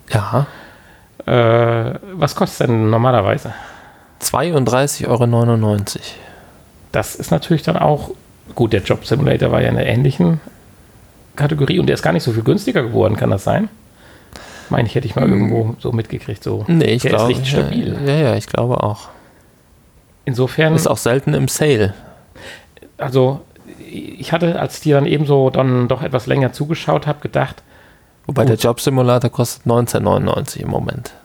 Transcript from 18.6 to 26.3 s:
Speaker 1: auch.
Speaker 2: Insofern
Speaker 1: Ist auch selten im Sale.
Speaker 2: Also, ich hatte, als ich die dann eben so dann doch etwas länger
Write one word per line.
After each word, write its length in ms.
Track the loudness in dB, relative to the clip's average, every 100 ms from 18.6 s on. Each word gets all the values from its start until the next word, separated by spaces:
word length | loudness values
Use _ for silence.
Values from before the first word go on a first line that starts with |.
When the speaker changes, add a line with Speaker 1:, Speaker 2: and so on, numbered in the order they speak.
| 0 0
Speaker 1:
auch. 260 | -2 -4 -12 -20 -20 _ _ _ _ _ _ _ _ _ -4
Speaker 2:
Insofern 500 | 0 0 2 2 2
Speaker 1:
Ist 120 | 2
auch 100 | 0
selten 360 | 0 0 0
im 140 | 0 0
Sale. 460 | 0 2 2 2 -2 -14 -20 _ -20 -20 -20 -20 -20 -20 -10
Speaker 2:
Also, 440 | -2 2 2 0 -10 -20 -20 -20 -16
ich 420 | -14 -14 -12 -4
hatte, 280 | -2 0 -2
als 160 | -4 -4
ich 60 |
die 100 | 0
dann 140 | 2 2
eben 200 | 0 2
so 240 | 4 4
dann 380 | 2 2 2 0
doch 140 | -2
etwas 260 | -2 -4
länger 260 | 0